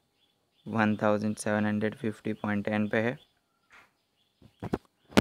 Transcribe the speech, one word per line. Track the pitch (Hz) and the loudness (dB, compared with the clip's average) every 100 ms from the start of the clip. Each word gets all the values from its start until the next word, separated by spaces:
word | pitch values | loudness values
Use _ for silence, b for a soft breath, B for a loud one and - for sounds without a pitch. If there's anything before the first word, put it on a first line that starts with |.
| _ _ _ _ _ _ 107 | _ _ _ _ _ _ -4
वन | 110 107 101 | 0 2 2
थाउजेंड | 110 104 107 107 | 2 2 0 -2
सेवन | 110 107 104 | -2 0 0
हंड्रेड | 104 107 - | 0 -2 -4
फिफ्टी | 113 - 110 | -6 -6 -6
पॉइंट | 107 107 101 | -4 -4 -2
टेन | 101 107 104 | -2 -2 0
पे | 113 | 0
है। | 117 151 _ _ _ _ _ - - _ _ _ _ _ - _ - - - _ _ - | 0 -4 _ _ _ _ _ -20 -20 _ _ _ _ _ -20 _ -6 -6 -6 _ _ 2